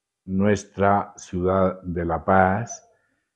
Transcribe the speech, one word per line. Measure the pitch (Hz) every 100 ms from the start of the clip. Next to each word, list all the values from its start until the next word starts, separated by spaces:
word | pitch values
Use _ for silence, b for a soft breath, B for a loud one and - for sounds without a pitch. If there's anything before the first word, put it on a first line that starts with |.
| _ _ -
nuestra | 95 101 98 - - 98 101 95 -
ciudad | - 90 90 95 92 90
de | 92 87
La | 85 82
Paz. | 92 95 92 98 117 - _ _ _ _ _